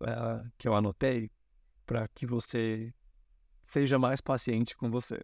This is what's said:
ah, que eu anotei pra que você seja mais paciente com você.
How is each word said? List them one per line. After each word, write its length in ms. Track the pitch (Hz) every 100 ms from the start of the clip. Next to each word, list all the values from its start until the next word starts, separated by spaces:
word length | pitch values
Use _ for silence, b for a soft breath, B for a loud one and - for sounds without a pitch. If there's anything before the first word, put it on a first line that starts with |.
ah, 440 | 120 117 113 113 120 -
que 100 | 120
eu 80 | 104
anotei 560 | 104 - 135 123 110 - _ _ _ _ -
pra 220 | 117 110
que 160 | - 120
você 680 | 120 - 120 113 110 113 - - - _ _ _ - -
seja 320 | 143 139 135
mais 220 | 127 135
paciente 560 | - 131 - 113 117 -
com 160 | 117
você. 300 | 120 - -